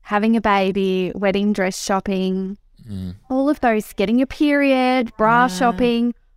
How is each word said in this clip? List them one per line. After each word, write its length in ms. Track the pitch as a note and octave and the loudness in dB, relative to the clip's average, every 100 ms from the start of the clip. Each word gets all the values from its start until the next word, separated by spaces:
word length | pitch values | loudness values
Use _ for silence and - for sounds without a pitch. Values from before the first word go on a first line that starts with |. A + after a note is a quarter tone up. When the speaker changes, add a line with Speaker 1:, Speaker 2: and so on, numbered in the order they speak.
Speaker 1:
having 340 | - G#3 A3 A3+ | -4 0 2 2
a 60 | |
baby, 720 | G#3+ G3 F#3+ G3 F#3+ F#3 F3+ - | 2 2 2 0 0 0 -2 -2
wedding 380 | G3 G3 G#3 | 0 0 0
dress 280 | G3+ F#3+ - | 0 -2 -4
shopping, 760 | - F#3+ G3+ F#3+ F#3 F#3+ F#3+ G3+ _ _ A#2 | -4 -4 -2 -2 -2 -2 -6 -10 _ _ -14
Speaker 2:
Mm. 260 | G2 F#2 F#2 - | -10 -10 -10 -6
Speaker 1:
all 200 | C4 C#4 | -2 0
of 100 | D4 | 2
those, 320 | A#3+ G#3+ - | 0 0 -2
getting 260 | - G3 A#3+ | -4 0 0
your 100 | C4+ | 0
period, 840 | - D4+ C#4+ C#4 C4 B3+ B3+ B3 - | 0 0 2 2 2 2 0 -2 0
bra 240 | A3 A#3+ | 2 4
Speaker 3:
Yeah. 60 | B3 | 2
Speaker 1:
shopping, 680 | F#3 B3 F#3+ B3 A#3 A#3+ - _ | 2 0 2 0 0 -2 -4 _